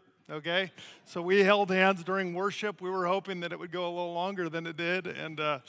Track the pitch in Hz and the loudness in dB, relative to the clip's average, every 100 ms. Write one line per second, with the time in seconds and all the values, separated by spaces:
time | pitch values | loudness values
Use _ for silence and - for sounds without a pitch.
0 | _ _ - 151 151 175 190 - - - | _ _ -12 -8 -2 0 -2 -6 -20 -20
1 | - 180 175 196 190 208 196 185 190 190 | -12 -6 2 6 8 6 6 6 6 4
2 | 170 190 185 175 196 170 208 190 185 190 | 0 -4 -2 -2 -2 -2 -6 -6 -6 -2
3 | 180 196 190 185 170 170 175 170 175 175 | 0 0 -2 -6 -6 -8 -8 -4 -4 -4
4 | 175 170 180 202 170 165 165 160 170 180 | -4 -2 -4 -2 -4 -4 -6 -4 0 0
5 | 180 139 156 156 151 139 | -2 -8 -8 -2 -2 -2